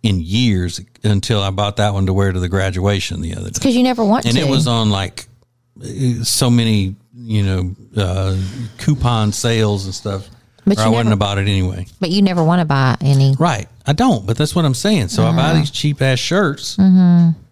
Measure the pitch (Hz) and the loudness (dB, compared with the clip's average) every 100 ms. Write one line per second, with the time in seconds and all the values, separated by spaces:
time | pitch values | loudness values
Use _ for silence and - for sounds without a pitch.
0 | 113 92 80 107 123 95 87 - 92 _ | 0 -2 -2 0 0 0 -4 -8 -16 _
1 | 107 101 - 107 98 95 104 104 104 98 | -2 -2 0 -2 -2 -2 -4 0 -2 0
2 | 95 95 98 92 90 95 95 90 98 98 | 0 2 0 0 -2 -2 -2 -2 0 -2
3 | - 82 82 92 92 - - 240 254 247 | -4 -8 -8 -8 -8 -4 0 2 0 2
4 | 208 233 - 120 143 135 123 117 107 98 | 0 2 2 0 2 0 0 0 0 0
5 | 95 - - _ _ _ _ - - - | -4 -10 -20 _ _ _ _ -18 -14 -4
6 | 127 117 110 - 127 120 113 107 95 95 | -2 -2 -4 0 2 2 2 0 -2 -6
7 | _ 120 117 107 98 92 92 98 - 107 | _ -20 -4 -2 0 -2 -4 -8 -8 -4
8 | 92 92 95 95 95 127 113 - - 147 | -2 -2 -2 -4 -6 -8 -12 -6 -2 0
9 | 120 117 104 - 117 113 107 101 98 92 | 0 0 -2 -2 -2 0 0 -2 -6 -8
10 | 104 98 - - _ _ - 202 110 113 | -8 -8 -10 -20 _ _ -2 2 2 2
11 | 113 104 104 101 98 95 92 95 92 - | 2 0 0 0 0 0 -2 -4 -12 -8
12 | 175 196 196 175 160 175 160 139 131 - | -2 2 2 2 2 2 0 2 2 0
13 | 139 139 135 135 165 110 - - - 151 | 2 4 4 2 0 -2 -8 -8 -4 2
14 | 254 139 95 113 151 175 156 123 208 202 | 2 2 -2 -2 -2 0 0 0 0 0
15 | 92 - 165 165 160 160 151 - 151 143 | 0 0 2 2 2 2 0 -2 -4 0
16 | 135 127 - 180 180 - - - 190 185 | 0 0 0 0 0 -4 -8 2 6 6
17 | 180 175 170 160 - | 6 6 4 2 -8